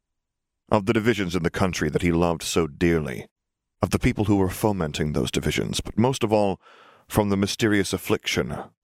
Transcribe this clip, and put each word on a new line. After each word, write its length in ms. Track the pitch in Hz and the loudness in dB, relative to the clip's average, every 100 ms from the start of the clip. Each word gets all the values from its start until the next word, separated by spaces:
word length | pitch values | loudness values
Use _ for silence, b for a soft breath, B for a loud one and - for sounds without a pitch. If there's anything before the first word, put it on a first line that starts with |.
| _ _ _ _ _ _ _ | _ _ _ _ _ _ _
Of 160 | 107 98 | 0 2
the 80 | |
divisions 420 | 113 107 107 92 90 | 2 2 0 0 -2
in 60 | |
the 80 | 85 | -2
country 400 | - 98 82 78 | 0 -2 0 -2
that 140 | 73 | 0
he 80 | 87 | 2
loved 320 | 82 87 82 | 2 2 0
so 240 | - 95 80 | -2 0 -2
dearly, 580 | 71 87 82 71 62 - _ _ _ _ _ | 0 2 2 0 -8 -12 _ _ _ _ _
of 80 | 95 | -4
the 80 | - | 0
people 280 | 135 117 101 | 0 0 2
who 100 | 101 | 2
were 140 | 92 | 2
fomenting 640 | - 110 101 78 71 76 | 0 0 0 -2 -2 -2
those 180 | 73 62 | -2 -2
divisions, 500 | - 78 - 52 - | -2 -2 -2 -4 -6
but 160 | - - | -4 0
most 260 | 120 135 | 0 0
of 80 | 110 | 0
all, 300 | 107 104 90 B B B B - | 2 2 -2 B B B B -4
from 220 | - 104 | 0 2
the 80 | 98 | 2
mysterious 540 | 98 - 113 104 92 | 0 0 2 2 0
affliction 640 | 92 - 107 - - - 80 - _ | -4 -2 -2 -2 -2 -2 -6 -12 _